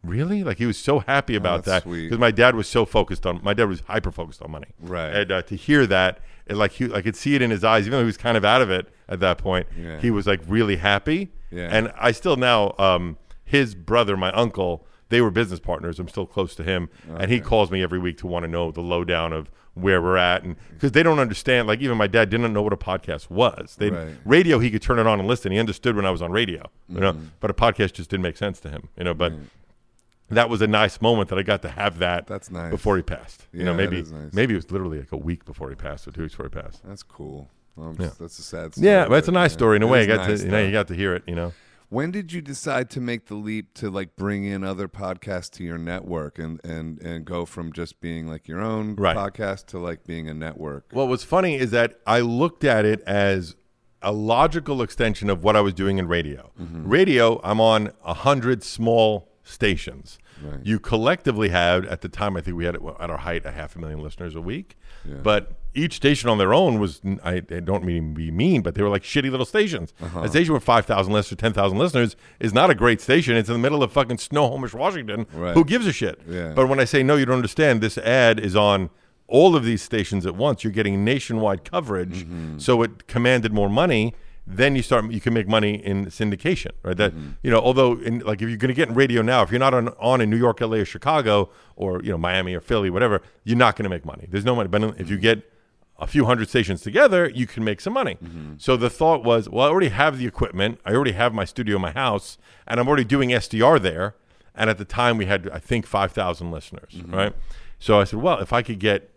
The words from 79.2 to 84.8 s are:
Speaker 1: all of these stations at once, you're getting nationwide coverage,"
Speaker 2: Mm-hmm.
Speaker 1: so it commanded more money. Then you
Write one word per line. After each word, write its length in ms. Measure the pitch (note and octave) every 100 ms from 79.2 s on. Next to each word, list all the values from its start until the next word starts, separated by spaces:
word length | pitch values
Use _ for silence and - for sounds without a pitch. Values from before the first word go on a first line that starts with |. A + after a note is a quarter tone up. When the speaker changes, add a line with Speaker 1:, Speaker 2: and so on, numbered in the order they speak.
| _
Speaker 1:
all 280 | B2 F#3 D#3+
of 80 |
these 180 | A2+ A2
stations 440 | - A2+ F#2 G2 F2+
at 100 | F2
once, 280 | C#3 A#2+
you're 100 | A2+
getting 320 | G#2 G#2 G2 G#2
nationwide 580 | C3+ - A2+ A2 F#2+
coverage," 600 | - F3+ C#3+ G2 F2+ F2 E2+
Speaker 2:
Mm-hmm. 320 | E2+ D#2+ D2+
Speaker 1:
so 220 | D2 A#2+
it 260 | A#2 - -
commanded 460 | B2 A#2+ B2+ A2
more 160 | G#2+ G2+
money. 440 | G#2+ F3 A#2+ A2 - - - -
Then 300 | F#2+ C3+
you 60 | C3+